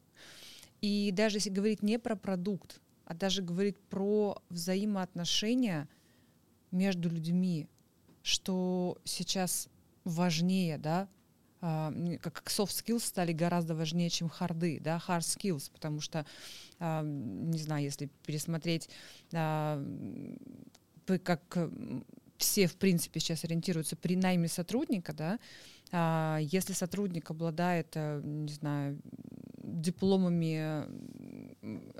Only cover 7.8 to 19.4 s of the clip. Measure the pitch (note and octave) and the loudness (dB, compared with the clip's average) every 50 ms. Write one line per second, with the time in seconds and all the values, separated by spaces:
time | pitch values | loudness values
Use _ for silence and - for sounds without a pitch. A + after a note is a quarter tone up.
7.8 | _ _ _ _ _ - - - - - - - - G3+ F#3 F#3 F3+ F#3 F3+ F3+ | _ _ _ _ _ -20 -20 -6 0 0 0 2 2 0 0 0 0 0 2 2
8.8 | F3+ F3+ - - - - - - F3 - - F#3+ F#3 E3+ - - - - - - | 0 0 -2 -4 -8 -8 -6 -4 -2 -2 0 0 0 0 -2 -4 -4 -8 -14 -20
9.8 | _ _ _ _ _ F#3 D#3+ E3+ F3+ F3+ D#3 D#3+ F3 F3+ F#3 F#3+ F3+ E3 D3+ - | _ _ _ _ _ -2 0 2 2 2 4 2 4 4 4 4 2 2 0 -2
10.8 | D3 D3+ E3 F#3 G3+ - - _ _ _ _ _ _ _ _ _ F3+ E3 D#3+ D#3 | 0 0 0 0 0 -4 -10 _ _ _ _ _ _ _ _ _ -2 -2 0 0
11.8 | D#3 D3+ - C3+ E3+ F3 D#3+ - - E3+ - - - - - - G3+ - - - | 0 -2 -2 -2 -2 -2 -2 -4 -6 -8 -8 -6 -6 -2 0 0 0 0 -2 -4
12.8 | - - A#3 A#3 - - - F#3+ F3 E3+ E3 D3+ E3+ F3 F3+ F3 E3 D#3+ D#3+ D#3 | -2 0 0 0 0 -2 0 0 0 2 2 2 2 2 2 2 2 0 0 -2
13.8 | E3 D3+ E3 F3 E3+ E3+ - - E3+ D#3+ - - F3+ E3+ E3 E3 F3 E3+ C3+ - | 0 0 2 2 2 2 2 0 -2 -4 -2 -2 -2 -2 0 0 0 0 0 0
14.8 | - D3+ E3 E3+ - - F3 E3+ D#3+ - - - - G3 D#3+ C#3 - - - - | 0 -2 -2 0 0 0 0 0 0 -2 -2 -2 0 -2 -2 -2 -4 -10 -10 -8
15.8 | - D#3 D3+ D3+ D3 - - D#3+ D3 - - - - - - - - - - - | -4 -4 -4 -4 -4 -4 -4 -4 -6 -6 -10 -16 -16 -16 -16 -16 -18 -20 -10 -4
16.8 | F3 E3 D#3+ D#3 D3+ D3+ C#3+ C#3 A#2+ A#2 F#2+ F2+ C#3+ E3 D#3+ D#3+ D#3 C#3 D3+ D3 | -2 0 0 0 0 0 -2 -2 -4 -4 -4 -2 0 0 0 0 0 0 0 0
17.8 | C#3+ C#3+ C#3+ - D3 C3+ - _ - - D3+ D3+ - E3+ E3 D#3+ - E3+ E3 D#3+ | 0 -2 -2 -4 -6 -8 -8 _ -6 -4 -4 -2 -2 -2 -4 -2 0 0 0 0
18.8 | - - - - - - - - - _ E3 E3 | -2 -6 -14 -18 -18 -20 -20 -20 -12 _ -2 0